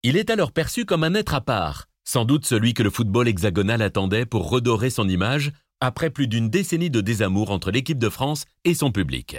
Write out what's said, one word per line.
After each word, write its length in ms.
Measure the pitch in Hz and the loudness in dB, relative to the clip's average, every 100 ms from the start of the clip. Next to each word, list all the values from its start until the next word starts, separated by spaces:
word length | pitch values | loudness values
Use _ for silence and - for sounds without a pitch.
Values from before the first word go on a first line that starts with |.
Il 120 | 123 165 | 2 0
est 140 | 220 | 0
alors 220 | 220 151 | 0 0
perçu 340 | - 156 - 226 | 0 -2 -4 -2
comme 180 | 170 | 0
un 80 | 160 | 2
être 220 | 202 208 | 0 0
à 80 | 143 | -2
part, 420 | 117 110 80 73 - _ | 0 -2 -2 -6 -14 _
sans 200 | - 127 | -4 0
doute 220 | 113 147 - | 2 2 2
celui 260 | 113 117 | 2 2
que 100 | 120 | 2
le 60 | 107 | 0
football 400 | - 113 110 120 | 2 0 2 2
hexagonal 540 | 98 101 92 98 117 | 2 0 2 0 2
attendait 420 | 101 101 95 104 | 0 0 0 0
pour 240 | 120 110 82 | 0 -2 0
redorer 400 | 123 123 113 127 | 0 2 2 0
son 220 | - 101 | 0 0
image 420 | 90 101 143 143 - _ _ | 2 0 0 -4 -8 _ _
après 280 | 131 120 160 | -4 -2 -4
plus 200 | - 131 | -2 -2
d'une 200 | 113 113 | 0 0
décennie 400 | 180 196 165 175 | 0 0 -2 0
de 120 | 120 | 0
désamour 480 | 101 107 101 95 104 | 0 0 0 0 0
entre 200 | 98 95 | -2 0
l'équipe 280 | 113 127 143 | -2 -2 -2
de 100 | 113 | -2
France 380 | - 135 151 - _ | 0 -4 -4 -8 _
et 80 | 175 | 0
son 180 | 165 139 | 2 0
public. 460 | 101 76 64 - | 0 -2 -4 -8